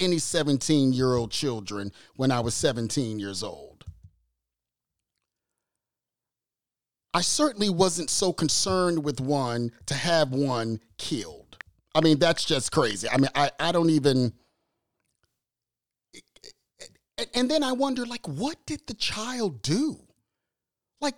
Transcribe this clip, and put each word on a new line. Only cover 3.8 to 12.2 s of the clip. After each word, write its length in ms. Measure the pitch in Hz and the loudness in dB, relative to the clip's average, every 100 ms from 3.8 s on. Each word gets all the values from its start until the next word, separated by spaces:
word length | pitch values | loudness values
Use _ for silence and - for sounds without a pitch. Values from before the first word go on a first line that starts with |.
| - - - _ _ _ _ _ _ _ _ _ _ _ _ _ _ _ _ _ _ _ _ _ _ _ _ _ _ _ _ _ _ | -20 -20 -20 _ _ _ _ _ _ _ _ _ _ _ _ _ _ _ _ _ _ _ _ _ _ _ _ _ _ _ _ _ _
I 80 | 175 | -2
certainly 480 | 175 - 302 208 208 | 0 2 0 2 0
wasn't 400 | 170 190 170 147 | 4 2 2 -2
so 220 | - 190 | 0 0
concerned 720 | 175 156 - 196 185 180 165 | 0 0 0 0 2 2 0
with 200 | 147 127 | -2 -4
one 500 | 131 143 123 120 120 - - | -2 0 0 -2 -4 -6 -8
to 80 | |
have 380 | 139 170 165 143 | -4 2 2 2
one 480 | 131 139 120 113 110 - - | 0 0 0 -2 -6 -10 -12
killed. 580 | - 135 82 73 - - - _ _ | -6 -6 -6 -14 -20 -20 -20 _ _
I 80 | 156 | 2
mean, 160 | 160 | 4
that's 260 | 147 | 4